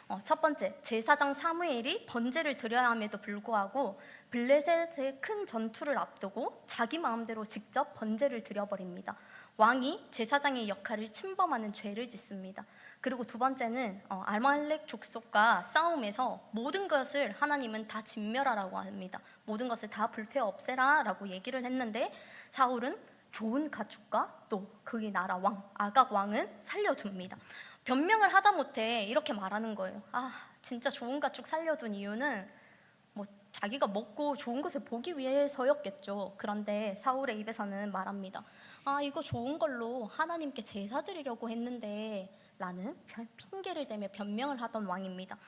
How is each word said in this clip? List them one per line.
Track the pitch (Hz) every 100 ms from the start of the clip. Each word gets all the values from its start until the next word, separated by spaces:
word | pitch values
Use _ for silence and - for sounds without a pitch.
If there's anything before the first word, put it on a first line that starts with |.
| -
어, | 196
첫 | - 311
번째, | 311 302 190 -
제사장 | - 226 220 285 285
사무엘이 | 277 339 330 349 240 240 403 -
번제를 | 240 240 311 302 262
드려야 | 226 240 247
함에도 | 233 208 208
불구하고 | 208 208 208 214 196 269 233 202 - - -
블레셋의 | 240 247 285 285 330 330 285 269 269
큰 | - 427 392
전투를 | 220 220 220 294 233
앞두고 | 175 - 190 214 320 - -
자기 | - 233 320
마음대로 | 311 226 226 220
직접 | 214 214 - 254 294
번제를 | - 220 220 285 240
드려버립니다. | - 202 202 190 185 180 196 208 - - - -
왕이 | 214 262 262 392 -
제사장의 | - 220 285 285 254 214
역할을 | 190 - 214 220
침범하는 | - 381 381 359 247 214
죄를 | 202 208 202 240
짓습니다. | 214 - 196 190 196 208 - - -
그리고 | 254 247
두 | 220 220
번째는, | 254 262 233 240 233 190 -
어, | 190 -
아말렉 | 208 262 294 294 311 302
족속과 | 220 - 233 - 208 226 190
싸움에서 | 180 311 339 330 208 208 254 185 -
모든 | 214 262 381 381
것을 | 294 262 277 240 202
하나님은 | 294 285 233 220 214
다 | 220
진멸하라고 | 214 226 208 240 277 214 190 190
합니다. | 196 202 185 185 - - -
"모든 | 214 247
것을 | 226 208
다 | 208 226
불태워 | 226 214 277 214
없애라"라고 | - - 262 262 302 220 185 202
얘기를 | 185 220 254
했는데 | 247 254 240 214 349 - - - -
사울은 | - 247 247 247 415 - - _
좋은 | - 220 262 311
가축과 | - 214 - - 214 330 - -
또 | 202 202 -
그의 | - 233 214
나라 | 190 185 185
왕, | 196 196 -
아각 | - 208 262 262
왕은 | 208 202 220 349 -
살려둡니다. | - 370 403 277 202 190 185 - - - - -
변명을 | - 254 339 440 392
하다못해 | 381 403 359 269 - 220 233
이렇게 | 202 269 294
말하는 | 208 190 202 226
거예요. | 202 185 208 -
아, | 247 262 - - -
진짜 | - 240 269
좋은 | 254 240 285
가축 | 285 - 240
살려둔 | 320 330 311 233
이유는 | 202 202 220 285 214 190 - - - _ _ _ 208 202 - -
자기가 | - 208 277 262
먹고 | 202 240 - 294 269
좋은 | 240 247
것을 | 339 285
보기 | 208 233 302 311
위해서였겠죠. | 262 277 285 285 254 294 - - - 202 190 -
그런데 | 208 208 208 208 214 196
사울의 | 262 262 269 214
입에서는 | 214 226 202 196 208
말합니다. | 190 190 202 190 - - - - -
"아, | 277 285
이거 | 285 302
좋은 | - 240 247 311
걸로 | 320 247 233 254 208
하나님께 | - 320 339 294 262
제사 | 214 208 202 269
드리려고 | 359 359 269 233 233
했는데" | 226 240 247 214 208 220 208 190 - - -
라는 | 185 180 208 359 -
변-, | - 233 -
핑계를 | - 392 370 320 269
대며 | 214 196
변명을 | - 202 208 277 262
하던 | 233 226 196
왕입니다. | 180 190 185 185 -